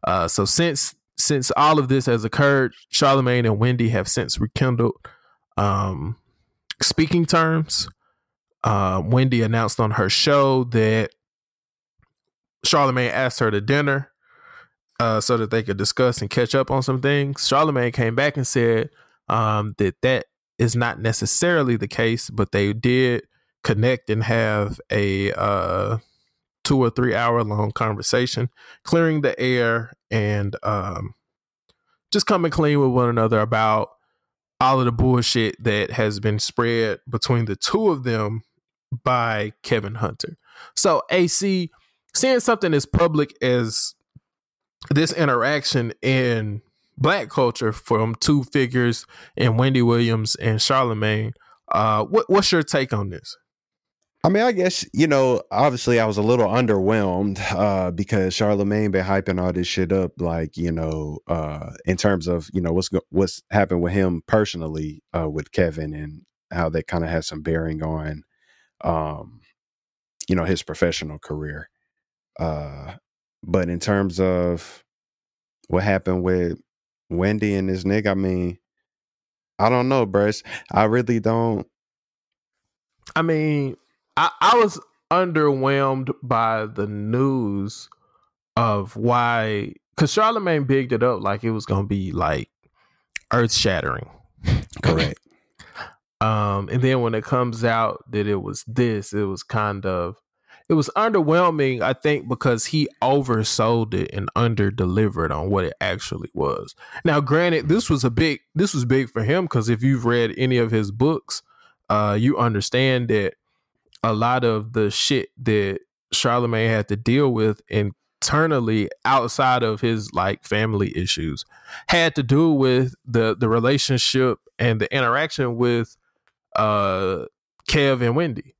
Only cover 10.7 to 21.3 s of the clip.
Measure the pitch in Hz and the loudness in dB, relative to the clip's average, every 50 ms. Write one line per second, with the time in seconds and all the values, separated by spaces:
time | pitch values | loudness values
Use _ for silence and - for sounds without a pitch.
10.7 | 117 117 110 110 110 110 110 - _ _ _ _ _ _ _ _ _ _ _ _ | 2 2 2 4 2 2 0 -2 _ _ _ _ _ _ _ _ _ _ _ _
11.7 | _ _ _ _ _ _ _ _ _ _ _ _ _ _ _ _ _ _ - - | _ _ _ _ _ _ _ _ _ _ _ _ _ _ _ _ _ _ -2 0
12.7 | - 156 143 135 127 127 123 120 - 101 135 127 - - 123 110 104 101 104 113 | 2 4 4 4 2 2 0 0 0 0 -2 -2 0 0 0 2 2 0 0 2
13.7 | 139 143 147 143 139 139 139 _ _ _ _ _ _ _ - - - - - _ | 0 2 2 2 0 0 -2 _ _ _ _ _ _ _ -20 -20 -20 -20 -20 _
14.7 | _ _ _ _ _ _ 117 117 110 110 107 - 127 117 110 107 - 113 110 - | _ _ _ _ _ _ 0 2 2 0 2 2 0 0 0 0 0 -2 0 -2
15.7 | 101 98 101 104 - - 127 123 120 - - 98 - - 123 117 - 135 135 - | -4 -2 -2 -4 0 2 2 2 2 -2 -6 -4 0 0 0 2 2 0 0 2
16.7 | - 135 131 - 131 131 127 139 143 143 139 139 139 - - - - 139 156 160 | 0 -2 0 0 -2 0 0 0 0 2 0 -2 -4 -4 -2 0 2 2 2 2
17.7 | 147 131 120 120 117 - 123 113 117 120 139 147 - 147 127 - - 135 117 117 | 2 0 0 0 0 0 0 0 0 0 0 0 0 -2 -4 -2 0 2 2 2
18.7 | 113 110 113 - _ _ - _ _ _ _ - - 113 113 107 107 107 104 107 | 2 2 0 -4 _ _ -20 _ _ _ _ -2 0 0 2 2 0 0 -2 -4
19.7 | 101 - 104 95 90 _ - 127 131 117 - _ _ _ _ _ _ _ 117 117 | -2 0 -2 -2 0 _ 0 0 0 0 -2 _ _ _ _ _ _ _ 0 0
20.7 | 113 120 120 117 95 - 110 113 110 - - - | 2 0 -2 -2 -4 -4 -4 -4 -2 -2 -2 -2